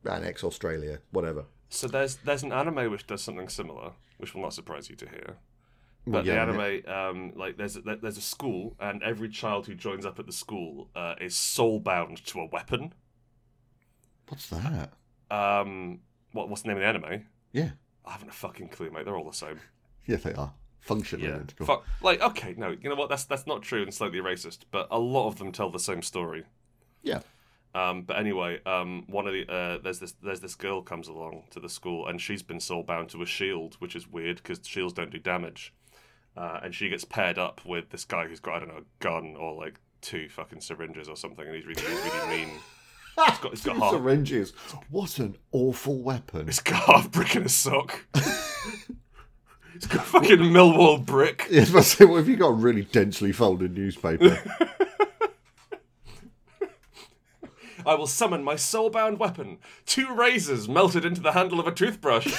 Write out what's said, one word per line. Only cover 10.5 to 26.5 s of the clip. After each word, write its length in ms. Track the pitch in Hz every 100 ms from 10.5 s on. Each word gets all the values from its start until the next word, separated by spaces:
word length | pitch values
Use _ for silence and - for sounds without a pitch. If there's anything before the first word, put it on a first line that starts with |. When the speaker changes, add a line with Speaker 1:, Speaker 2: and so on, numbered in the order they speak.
| 101 82 69 -
Speaker 2:
uh, 200 | 82 85 -
is 140 | 90 -
soul-bound 880 | - - 117 107 98 87 82 82 -
to 140 | 90
a 60 | 80
weapon. 460 | 85 - 123 165 - _ _ _ _ _ _ _ _ _ _ _ _ -
Speaker 1:
What's 200 | 139 -
that? 440 | 85 139 135 - - _ _ _
Speaker 2:
Um, 680 | 104 101 101 101 95 90 90 _ _ _
what, 160 | 110 95
what's 140 | 101
the 60 | 110
name 80 | 98
of 40 |
the 60 | 101
anime? 380 | 95 78 104 - _ _
Speaker 1:
Yeah. 180 | 135 165 - _ _
Speaker 2:
I 60 | -
haven't 160 | 101 -
a 20 |
fucking 360 | - 92 - 85
clue, 200 | - 80
mate. 140 | 78
They're 120 | 98 92
all 80 | 78
the 60 | -
same. 240 | 76 78 - _ _ -
Speaker 1:
Yeah, 120 | - 107
they 180 | -
are. 180 | - 71 - - _
Functionally 460 | - 107 - - 87
Speaker 2:
Yeah. 60 | -
Speaker 1:
identical. 280 | - - 107
Speaker 2:
Fu-, 160 | - - -
like, 160 | 185 165
okay, 340 | 233 208 - 175
no, 120 | 95
you 180 | - 143
know 60 | 143
what? 120 | 139
That's, 160 | 139
that's 220 | - 135 151
not 160 | 117
true 200 | - 113
and 120 | 98
slightly 240 | - 101 90
racist, 420 | 92 90 85 - _
but 180 | 98 -
a 80 | 117
lot 300 | 123 131 110
of 100 | 104
them 140 | 98
tell 180 | 90 92
the 80 | 87
same 240 | 101 87
story. 420 | - 92 85 78 -